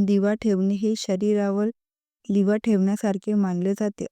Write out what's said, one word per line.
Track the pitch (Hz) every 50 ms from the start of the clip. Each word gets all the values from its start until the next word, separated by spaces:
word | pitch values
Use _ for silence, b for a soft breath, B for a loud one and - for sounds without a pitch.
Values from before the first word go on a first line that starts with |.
| 202
दिवा | 190 202 202 190 202 214
ठेवणे | 220 - 220 196 185 190 196 202
हे | 196 214 214 220 214
शरीरावर | - - 226 196 208 208 208 208 202 202 196 202 208 226 233 _ _ _ _ _ _ _ _ _ _ -
दिवा | 196 202 196 196 208
ठेवण्यासारखे | 220 - 233 214 190 190 196 202 - - 208 196 190 - 214 214
मानले | 208 196 185 180 175 180 196 202
जाते. | - 214 208 - - - -